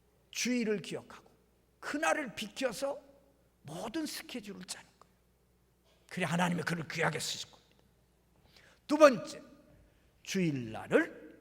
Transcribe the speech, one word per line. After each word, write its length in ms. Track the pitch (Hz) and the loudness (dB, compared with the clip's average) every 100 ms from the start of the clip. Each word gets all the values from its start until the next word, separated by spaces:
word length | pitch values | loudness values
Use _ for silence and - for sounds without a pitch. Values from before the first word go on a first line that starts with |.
| _ _ _ | _ _ _
주일을 500 | - 233 247 214 202 | -4 0 0 0 -2
기억하고 440 | 147 143 - - - - _ _ _ _ | -4 -10 -12 -18 -20 -20 _ _ _ _
그날을 540 | - 294 320 302 254 | -6 0 2 0 -2
비켜서 640 | - 208 - 262 202 269 294 - - - _ _ _ | -8 -10 -4 -4 -2 -4 -6 -12 -20 -20 _ _ _
모든 440 | - 165 220 330 302 | -14 -10 -6 -4 -4
스케줄을 580 | - - 247 208 185 | -6 -10 -12 -12 -14
짜는 220 | 185 - - _ | -12 -14 -16 _
거예요. 160 | - _ _ _ _ _ _ _ _ _ - | -20 _ _ _ _ _ _ _ _ _ -12
그래 160 | 185 | -4
하나님이 380 | 165 170 175 175 | -2 2 2 0
그를 240 | - 170 - | -2 -4 -4
귀하게 300 | 165 160 156 | 0 0 0
쓰실 320 | - - - | -4 -6 -10
겁니다. 340 | - _ _ _ _ _ _ _ _ - - - - - | -18 _ _ _ _ _ _ _ _ -20 -20 -20 -18 -2
두 100 | 294 | 8
번째, 460 | 294 208 - - - - - - - _ _ _ | 10 8 -2 -12 -16 -20 -20 -20 -20 _ _ _
주일날을 1120 | - 190 170 135 113 104 104 220 330 - - - | -4 0 2 2 -4 -8 4 4 4 -4 -18 -20